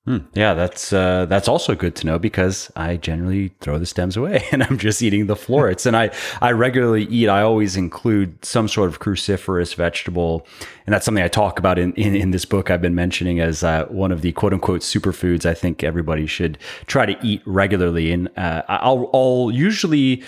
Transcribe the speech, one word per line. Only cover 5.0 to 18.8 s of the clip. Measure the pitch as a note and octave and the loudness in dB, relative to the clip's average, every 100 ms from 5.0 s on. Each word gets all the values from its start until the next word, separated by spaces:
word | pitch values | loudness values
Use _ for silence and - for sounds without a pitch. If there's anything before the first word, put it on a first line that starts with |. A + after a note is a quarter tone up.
eating | A#2 G2+ G2+ | 2 2 0
the | G#2 | -2
florets. | - C3 B2 F#2 B2+ | 0 2 2 2 2
And | A2+ | 2
I, | A2 - - - | 2 -2 -10 0
I | B2 | 2
regularly | A#2 B2 B2+ A#2+ A2 G#2+ | 4 2 2 2 2 2
eat, | A#2 A2 | 2 4
I | G2 | 4
always | G#2+ A2+ G#2+ F#2+ | 4 4 2 0
include | F2+ - A#2 G#2+ F#2+ D#2+ - | -4 -2 0 2 0 -4 -4
some | A#2+ G#2+ | -2 0
sort | - F#2+ | 0 0
of | D2+ | 0
cruciferous | - F#2 - F#2+ - F#2 E2+ | -4 -2 -2 -2 0 -2 -2
vegetable. | - E2+ - - F2 E2+ E2 - - - - - | -2 -2 -2 -6 -2 0 -2 -6 -18 -20 -14 -2
And | |
that's | G2+ - | 0 2
something | G#2+ | 0
I | F2 | 0
talk | G#2+ G2+ - | 2 0 2
about | F#2 F2 | 0 2
in, | F2+ | 0
in, | F2+ G2+ G2 | 0 0 2
in | F#2 | 0
this | F2+ - | -2 0
book | G2 F#2 | -2 0
I've | F2+ | 0
been | F2 | 0
mentioning | F2 F2 - F2+ E2+ | 0 0 -2 -2 0
as, | E2 D#2 | 0 0
uh, | E2+ D#2+ D2+ | 0 0 -2
one | F#2+ F#2+ | -2 -2
of | F2 | 0
the | E2+ | -2
quote | D#2+ G#2 | 0 0
unquote | F#2 - F2+ | 0 0 -2
superfoods | - G#2+ G2 F2 F2+ E2+ | -2 -2 -2 -2 0 0
I | E2+ E2 | 0 0
think | F2+ D#2+ | -2 -2
everybody | D2 E2 D#2+ D#2 D#2 | -2 -2 -2 -2 -4
should | - E2+ D2+ - - - | -2 -4 -4 -14 -18 -4
try | C#3 G#2+ | 0 0
to | G2 A#2 | 0 -2
eat | G#2 - | -4 -2
regularly. | F#2+ G2 G2 F2+ E2+ D#2+ | 0 2 2 2 2 0
And, | F2 F2+ - | 0 -2 -4
uh, | F2+ D#2+ - | -4 -4 -2
I, | |
I'll, | G2 | 0